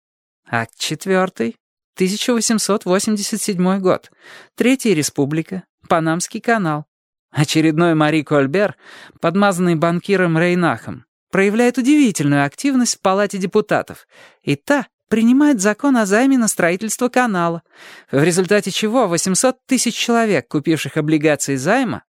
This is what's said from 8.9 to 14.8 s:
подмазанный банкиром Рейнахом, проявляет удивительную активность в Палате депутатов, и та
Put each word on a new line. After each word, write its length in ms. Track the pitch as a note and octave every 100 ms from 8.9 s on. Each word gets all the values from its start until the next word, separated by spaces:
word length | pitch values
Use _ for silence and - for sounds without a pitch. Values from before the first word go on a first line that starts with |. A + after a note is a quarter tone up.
| - - -
подмазанный 560 | E3 F3+ G3+ F3 F3+ D#3+
банкиром 600 | E3+ E3+ - G3 F3 D#3+
Рейнахом, 680 | F3 F3+ E3+ A2+ - G#2 - _ _
проявляет 460 | F#3+ G3 G#3+ A#3+ B3+
удивительную 680 | B3 D4+ C4 - D3 C#3+ C#3+
активность 500 | - C#4 B3+ A#3+ -
в 60 |
Палате 360 | G3 G3 G3+ G3
депутатов, 720 | F#3+ G#3+ G#3 D3 - E2 _ - - _
и 140 | - C#3+
та 320 | - F#3+